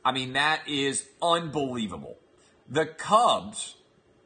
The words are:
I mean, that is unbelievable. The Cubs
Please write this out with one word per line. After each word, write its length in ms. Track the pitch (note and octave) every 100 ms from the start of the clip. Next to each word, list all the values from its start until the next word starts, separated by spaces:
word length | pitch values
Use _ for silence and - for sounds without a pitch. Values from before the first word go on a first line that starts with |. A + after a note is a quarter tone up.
I 80 | C3
mean, 220 | C3 B2+
that 340 | C3+ D3+ D#3 -
is 400 | D3 C#3 B2+ - -
unbelievable. 960 | E3+ E3+ E3+ D3 C3+ B2 G#2+ E2 B1+ - _ _ _ _ -
The 180 | C3 D#3+
Cubs 920 | - - G#3+ A#3 G#2+ F#2+ - - - _ _ _ _